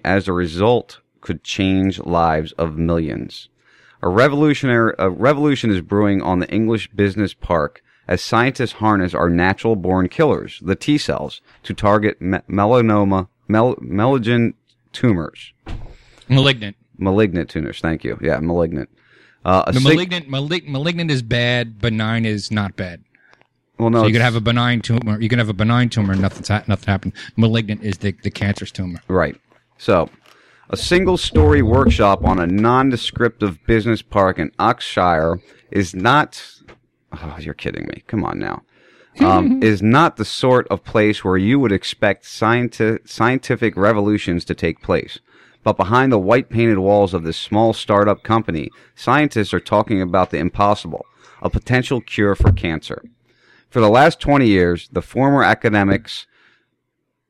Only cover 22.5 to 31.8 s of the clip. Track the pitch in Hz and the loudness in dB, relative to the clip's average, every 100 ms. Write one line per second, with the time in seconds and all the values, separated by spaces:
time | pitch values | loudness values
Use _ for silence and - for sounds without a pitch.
22.5 | 107 98 - 92 85 _ _ _ _ _ | -4 -4 -6 -10 -12 _ _ _ _ _
23.5 | _ _ - 117 117 110 113 123 113 107 | _ _ -2 2 4 4 4 2 0 0
24.5 | 120 120 120 - 117 113 107 113 120 110 | 0 0 -2 0 -2 -2 -4 -2 0 -2
25.5 | 95 107 120 120 113 98 95 95 - - | 0 0 2 2 0 0 0 -2 -4 -4
26.5 | 104 - 101 - 98 95 - - - 113 | -4 -2 -4 -2 -2 -4 -10 -8 0 2
27.5 | 113 104 104 107 92 101 90 104 - 101 | 2 -4 -6 -6 -4 -6 -4 -8 -4 -4
28.5 | 98 98 - 92 85 - 92 76 - _ | -4 -8 -8 -8 -10 -2 0 0 -6 _
29.5 | _ _ _ - 92 78 _ _ _ _ | _ _ _ 0 2 0 _ _ _ _
30.5 | _ _ - - 180 185 180 - - - | _ _ -8 0 2 2 0 0 2 4
31.5 | 92 95 123 | 4 4 4